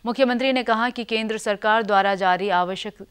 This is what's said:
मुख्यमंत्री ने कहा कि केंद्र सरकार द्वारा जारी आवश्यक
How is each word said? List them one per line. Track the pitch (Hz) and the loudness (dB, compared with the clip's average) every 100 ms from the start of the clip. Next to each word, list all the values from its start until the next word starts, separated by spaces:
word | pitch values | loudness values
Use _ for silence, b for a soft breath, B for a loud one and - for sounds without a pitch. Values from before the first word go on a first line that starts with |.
| 226 | -6
मुख्यमंत्री | 240 262 240 262 | 0 2 2 0
ने | 254 | 0
कहा | 233 220 240 | 0 0 -2
कि | 247 | -4
केंद्र | 226 220 220 220 | -4 -4 -2 -4
सरकार | 220 202 214 226 | -4 -2 2 2
द्वारा | 208 202 196 | 2 2 2
जारी | 196 190 180 202 | 2 2 2 2
आवश्यक | 180 180 190 214 - - | 0 0 -4 -10 -12 -20